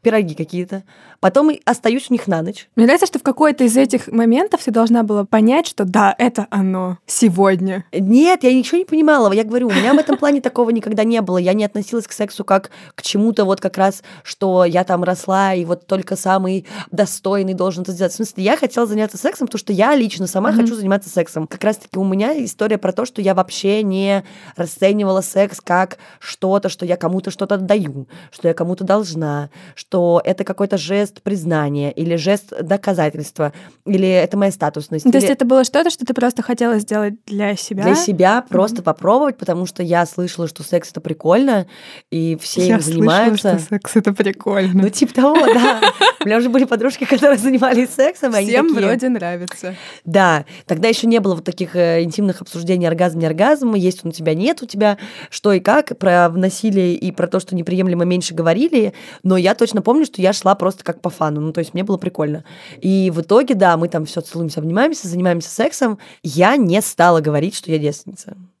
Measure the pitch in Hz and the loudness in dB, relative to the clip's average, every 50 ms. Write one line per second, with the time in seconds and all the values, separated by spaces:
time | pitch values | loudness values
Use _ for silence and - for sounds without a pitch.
0 | - 233 220 220 202 165 151 - 160 - - 180 180 180 196 190 - _ _ _ | 0 2 2 2 0 -2 -6 -8 -10 -8 -8 -8 -8 -8 -10 -14 -14 _ _ _
1 | - - - _ - 190 190 269 302 311 294 - _ - 240 - - - 233 269 | -20 -20 -10 _ 0 2 4 4 4 4 0 0 _ -2 -2 0 0 -2 -2 -2
2 | - - 247 233 - 196 185 165 160 185 208 - - _ _ 240 233 240 285 349 | -2 -2 -4 -2 0 -2 -2 -2 -2 -6 -10 -12 -18 _ _ 2 4 4 4 4
3 | 392 - - 262 - 277 254 - 311 302 285 - 254 233 220 262 269 - - 240 | 2 -2 -2 -4 -4 -4 0 2 2 2 2 2 2 2 4 4 2 2 0 -4
4 | - - 226 226 233 233 233 277 370 415 - 339 - - 214 226 233 220 233 233 | -2 0 0 2 4 4 4 2 2 0 -2 -2 -2 -2 0 2 2 4 4 2
5 | 226 208 214 208 202 - - 220 214 226 214 214 226 - - - 202 185 180 214 | 2 0 0 -2 0 2 2 4 4 4 4 2 0 -2 -4 -4 -4 0 2 4
6 | 208 196 196 - 240 247 240 226 202 _ - 202 190 190 185 185 185 180 180 _ | 4 4 2 2 0 0 0 -2 -6 _ -2 -2 -2 0 -2 -4 -4 -6 -8 _
7 | _ - - - 240 214 170 180 196 190 190 175 185 190 185 196 180 _ - - | _ -8 0 2 2 4 4 4 4 4 4 2 -2 -4 -4 -6 -8 _ -4 -2
8 | 190 190 226 254 311 349 370 359 262 247 254 262 247 - - 349 370 - 320 311 | 2 4 6 6 6 6 4 4 4 4 4 4 2 2 -2 -2 0 0 0 2
9 | 311 311 302 277 226 202 196 214 226 214 226 247 254 233 196 185 196 240 277 302 | 4 4 4 4 4 4 2 2 0 0 -2 0 0 2 2 2 2 4 2 2
10 | 311 - - 381 302 294 285 277 - 233 - - 240 226 233 226 - 214 214 208 | 2 0 -2 0 2 0 0 0 0 -2 0 0 0 0 0 -2 -2 -2 -2 0
11 | 214 226 233 226 208 180 185 180 180 180 190 214 214 208 _ 214 196 - - 233 | 0 2 2 0 0 0 -2 0 2 2 0 0 -2 -2 _ -6 -6 -4 -6 -6
12 | 214 - - - 208 208 - - 202 - 190 196 196 - - - - - _ - | -6 -8 -6 -8 -6 -6 -6 -10 -2 0 0 0 0 -4 -20 -20 -20 -20 _ -12
13 | - - - 202 208 226 214 226 208 185 190 185 - 185 180 196 190 196 196 - | -10 -4 0 2 2 2 2 2 2 2 0 -2 -2 -6 0 0 0 0 0 -4
14 | _ - - - _ - - _ 202 190 185 185 180 175 170 180 185 185 185 175 | _ -20 -20 -20 _ -18 -8 _ -2 2 4 4 4 4 2 0 0 0 0 0
15 | 180 180 180 156 - - 190 190 196 196 190 180 170 165 175 175 _ - 190 190 | 0 -2 -2 -4 -4 -2 0 0 2 0 0 -2 -2 -4 -6 -6 _ -4 -4 -4
16 | 185 - 190 - - 190 190 190 190 185 190 190 - - - 208 175 - - 208 | -4 -6 -8 -4 0 0 0 0 0 -2 -4 -4 -6 -10 -16 -16 -14 -8 -2 -2
17 | 202 - - - - 190 202 202 190 190 190 175 180 190 170 175 180 185 185 170 | -2 -2 -2 -6 -4 -2 -2 -2 -2 -2 -2 -2 -2 -2 -2 -4 -8 -8 -4 -2
18 | 190 175 - - 226 - - - 190 202 277 - - 247 - 247 240 208 208 214 | -2 -4 -2 -4 -8 -8 -6 -2 0 0 2 2 0 -4 -2 -2 -2 -2 -2 -2
19 | 214 214 - - - 294 - - 262 233 - 208 - - 208 180 214 254 294 277 | -4 -4 -6 -4 -4 -4 -2 -2 -8 -6 -6 -10 -6 -4 0 2 2 2 4 2
20 | 233 202 - 165 190 180 - 185 202 233 208 226 233 226 233 220 202 190 196 202 | 0 -2 -2 -6 -6 -4 -2 -2 0 2 2 2 2 0 -2 -4 -2 0 0 -2
21 | 202 170 - 180 165 170 - 160 160 - - 185 - 214 214 214 - - - 190 | -2 -4 -2 -2 -4 -2 -4 -8 -8 -8 -8 -4 -2 -4 -4 -4 -10 -10 -6 -4
22 | 196 196 190 196 208 254 311 311 247 208 - - 214 214 214 202 - 190 180 - | -2 -2 0 0 -2 -2 -2 -4 -4 -8 -6 -4 -2 -2 -2 -2 -2 -4 -4 -4
23 | 247 247 _ - 202 190 190 185 185 185 - - - 196 202 214 214 196 190 190 | -6 -6 _ -4 -2 0 0 0 -2 -2 -6 -4 -2 0 0 0 0 -2 -2 -2
24 | 196 196 196 196 196 - - - - - - - 175 175 - - 196 196 202 214 | 0 0 0 -2 -4 -8 -20 -20 -20 -20 -8 -8 -8 -8 -2 0 2 2 2 2
25 | 202 190 190 190 185 - - 196 202 202 - - _ - 233 185 190 185 - _ | 0 0 0 0 -2 -2 0 0 0 0 -2 -14 _ 0 0 0 0 -2 -6 _
26 | - - - _ - - - _ - 185 190 202 202 190 - - 185 175 180 175 | -20 -20 -20 _ -16 -16 -10 _ -2 0 0 0 0 -4 -6 -6 -4 -4 -4 -2
27 | 175 165 180 190 185 196 - - 202 190 208 196 190 180 202 214 180 147 135 139 | -2 -2 -2 -2 -4 -6 -8 -6 -4 -4 -2 -4 0 0 0 0 0 -4 -8 -10
28 | 131 _ - - - - - - - 165 165 - 170 170 180 180 196 180 196 214 | -14 _ -20 -20 -20 -20 -18 -4 -2 -2 -2 0 -4 -4 -4 -6 0 0 0 0
29 | 214 170 160 165 160 147 143 147 143 143 _ - 185 175 - - - _ - 185 | 0 -4 -6 -6 -4 -4 -4 -6 -6 -10 _ -20 -20 -20 -20 -20 -12 _ -2 0
30 | 175 175 170 170 - - 185 - 196 - 190 - 202 196 202 185 147 160 196 202 | 2 2 2 2 2 0 -4 -4 -4 -8 -4 -4 -2 -2 -2 -4 -4 -2 -2 -2
31 | 208 202 _ - _ 196 202 185 156 170 165 156 147 143 143 143 143 143 - - | -2 -4 _ -10 _ -6 -6 -4 -2 -2 -2 -2 -2 -2 -2 -4 -4 -4 -4 -4
32 | 165 170 170 165 147 190 202 208 - - - - 170 156 190 202 - 208 190 170 | -4 -2 -2 -2 0 0 -2 -2 -4 -12 -10 -10 -4 -4 -4 -2 -2 -4 -2 0
33 | 156 151 - 160 147 - _ - 156 147 - - - - _ _ _ - 196 185 | -2 -2 -2 -6 -12 -12 _ -4 -4 -4 -6 -10 -20 -20 _ _ _ -2 0 0
34 | 190 185 185 185 165 180 - 202 202 196 196 - 160 151 151 160 151 - 165 156 | 2 2 2 2 2 2 0 0 0 0 0 -2 -4 -4 -4 -6 -10 -6 -8 0
35 | 151 254 233 269 202 190 277 269 262 240 262 262 254 247 - 285 330 339 - - | 2 4 4 4 4 2 0 0 2 4 4 4 4 2 0 0 0 0 -2 -4
36 | 254 - 247 262 240 247 240 247 226 - 247 240 240 233 233 214 214 - 214 214 | -6 -6 -2 0 0 -2 -2 -4 -4 -4 -2 -2 0 0 0 -2 -2 -2 -4 -2
37 | 208 208 208 - _ - 208 202 208 202 202 185 - - 214 185 156 180 190 320 | -2 -4 -6 -10 _ -10 -6 -4 -2 -2 -4 -6 -8 -8 -6 -2 2 2 2 2
38 | 349 - 196 160 180 185 214 247 240 - - 180 196 220 226 233 180 165 156 - | 2 0 2 4 4 4 4 2 -2 0 0 0 0 0 -2 -4 -2 -4 -4 0
39 | - 185 214 262 302 285 - - - - 170 170 185 180 - - 180 165 170 170 | 0 2 2 2 2 0 -2 -4 -4 -4 -4 -4 -4 -6 -6 -8 -2 0 0 0
40 | 170 165 - - 180 175 - - 170 156 - - 151 - 175 170 160 - - - | 0 -2 -2 -6 -6 -6 -4 -6 -8 -8 -8 -12 -6 -2 -2 -2 -2 -4 -14 -12
41 | - - 180 - - 156 180 233 269 269 233 202 180 - - - - - - - | -8 -8 -8 -4 0 2 4 4 4 2 2 0 -2 -4 -12 -20 -20 -20 -20 -20
42 | _ _ - 165 160 165 160 160 - - - 180 180 185 226 208 151 151 165 165 | _ _ -4 -2 -2 -2 -4 -4 -6 -6 -2 0 2 4 2 2 2 0 0 2
43 | - - 165 196 226 226 214 208 - 196 180 170 160 - 214 202 - - - 220 | 2 4 4 4 4 2 2 2 2 0 0 0 -2 -4 -6 -6 -4 0 0 2
44 | 196 208 196 - 214 196 196 - - 208 196 202 190 190 180 190 190 208 - - | 2 2 0 0 -2 -2 -2 -4 -6 -2 0 0 0 2 4 2 2 2 2 0
45 | 285 - - 254 262 285 302 330 302 254 453 247 240 269 247 220 440 453 523 - | 0 0 2 2 4 4 6 6 6 6 6 6 4 4 2 2 0 0 2 4
46 | 392 466 523 - 311 208 214 233 240 254 233 269 262 - 240 214 226 269 247 - | 2 2 2 0 -2 0 2 2 2 2 2 2 2 2 0 0 0 -2 -2 -4
47 | 262 - 285 226 - 285 277 202 214 269 262 240 247 262 262 233 254 254 - - | 0 0 2 4 6 4 4 4 2 2 2 2 2 2 2 2 0 0 0 0
48 | 262 311 370 - - 254 226 208 196 214 240 254 302 330 302 202 196 202 233 226 | 0 0 0 -2 -4 0 0 0 0 2 2 2 2 2 2 2 2 0 0 0
49 | 254 254 247 214 180 170 180 175 180 180 - - - 180 190 175 - - - - | 0 -2 -2 -2 -4 -6 -6 -8 -10 -12 -12 -12 -12 -12 -12 -12 -18 -20 -20 -16
50 | _ 165 165 196 190 180 160 147 143 - - - _ - 180 160 190 226 226 - | _ 0 2 4 4 4 2 2 -2 -8 -18 -20 _ -4 -2 0 2 0 0 0
51 | - 233 226 226 190 196 180 160 - 180 175 - 185 160 - 180 175 170 165 170 | 2 2 2 2 2 0 -2 -2 -4 -8 -6 -6 -8 -4 0 0 0 2 2 0
52 | 170 170 160 - 208 190 180 - 185 - - 170 170 170 185 180 175 165 170 165 | 0 -2 -2 -2 -2 -2 -2 -4 -10 -14 -12 -8 -4 -2 -2 0 0 -2 0 0
53 | 180 180 160 165 165 160 156 160 202 269 302 294 269 233 214 196 180 185 180 - | 0 -2 0 -2 -2 -2 0 2 2 2 2 2 0 0 0 2 0 0 -2 -2
54 | - 165 160 - 160 160 156 165 196 277 311 311 262 - - 202 214 208 202 202 | -10 -10 -10 -4 -4 -2 -2 0 0 -2 -2 -4 -8 -10 -4 0 0 0 0 -2
55 | - - - - - - - - - 208 196 180 185 202 226 302 302 - 240 _ | -8 -18 -18 -20 -20 -16 -16 -2 0 2 2 2 2 2 2 2 2 -2 -8 _
56 | - 190 175 180 175 170 165 185 185 190 185 - - 220 196 196 180 175 175 - | 2 4 4 6 4 4 2 0 -2 -2 -2 -2 -2 0 0 2 2 0 -2 -2
57 | - 185 185 - 180 180 - 185 180 - 185 175 160 175 180 185 185 185 175 170 | -4 -6 -4 -4 -4 -2 -2 -4 -4 -4 -6 -6 -4 -2 -2 0 0 0 0 0
58 | 170 175 180 180 170 - 165 165 165 165 165 208 285 339 330 247 214 202 - - | 0 0 0 -2 -2 -4 -6 -2 0 0 2 2 0 0 2 0 0 0 -4 -10
59 | - - - - - 185 185 185 175 185 - - 233 220 - 208 - 220 247 311 | -20 -20 -20 -4 0 0 2 2 2 2 2 2 0 0 0 -2 0 2 2 2
60 | 311 - - - 180 185 208 - - 185 196 196 175 185 185 - - - 165 - | 0 -2 -2 0 0 0 0 2 0 0 0 2 0 -4 -4 -4 -8 -10 -10 -6
61 | - 180 - - 156 151 151 147 151 156 156 175 165 - - 175 190 208 196 185 | -8 -8 -4 -2 -4 -4 -2 -4 -6 -4 -4 -6 -6 -6 -6 -8 -4 -4 -4 -4
62 | - 180 - - 156 151 147 160 - - - - - - - - - 190 190 196 | -4 -8 -4 -4 -4 -4 -4 -8 -10 -18 -20 -20 -20 -20 -16 -6 -2 0 2 2
63 | 190 185 160 165 160 - 196 247 277 254 262 185 196 180 170 160 165 170 - 165 | 2 0 0 -2 0 4 4 4 4 2 2 4 4 4 4 2 0 -2 -2 -4
64 | 156 151 - 170 160 - - 165 170 156 151 160 151 160 170 208 262 320 311 - | -4 -4 -6 -8 -8 -8 -8 -6 -6 -6 -6 -6 -4 -2 0 0 0 0 -2 -4
65 | - 180 170 180 180 180 175 170 160 - - - 233 320 - - 262 226 208 - | -8 -8 -4 -2 0 0 0 -2 -4 -8 -4 -2 -2 -2 -2 -2 -2 -2 -2 -6
66 | - - - _ - 160 127 160 180 208 262 285 233 170 170 208 - - - - | -12 -20 -20 _ -12 -6 2 2 4 4 4 2 2 2 2 0 0 -2 0 4
67 | 170 175 170 160 156 156 147 147 151 196 - - - - 160 156 147 147 147 - | 4 4 4 4 2 0 0 0 -2 -2 -6 -10 -6 -4 -4 -2 -2 -4 -4 -6
68 | - 190 196 - - 202 196 190 180 _ _ _ | -14 -18 -20 -18 -20 -20 -20 -20 -20 _ _ _